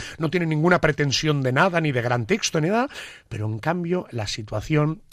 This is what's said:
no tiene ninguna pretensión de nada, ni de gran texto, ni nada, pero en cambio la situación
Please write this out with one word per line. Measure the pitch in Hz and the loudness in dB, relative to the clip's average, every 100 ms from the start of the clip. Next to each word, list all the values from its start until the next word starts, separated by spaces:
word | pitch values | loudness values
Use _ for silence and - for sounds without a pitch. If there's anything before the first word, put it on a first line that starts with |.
| - - | -6 -2
no | 160 | -2
tiene | 180 165 | 0 0
ninguna | 156 165 175 | 2 4 4
pretensión | 160 147 147 127 156 147 | 4 2 0 0 0 2
de | 131 | 2
nada, | 127 185 170 | 4 4 2
ni | 156 | 0
de | 127 | 0
gran | 117 123 110 | 0 0 0
texto, | 202 - 165 | 0 0 0
ni | 151 | 2
nada, | 220 269 - - - - | 0 0 -6 -16 -18 -12
pero | 104 107 | -6 -4
en | 110 | -4
cambio | 147 180 170 180 - | -2 -2 0 -2 -4
la | 117 104 | -6 -6
situación | - 107 107 - 151 151 156 - | -6 -6 -6 0 2 2 -2 -10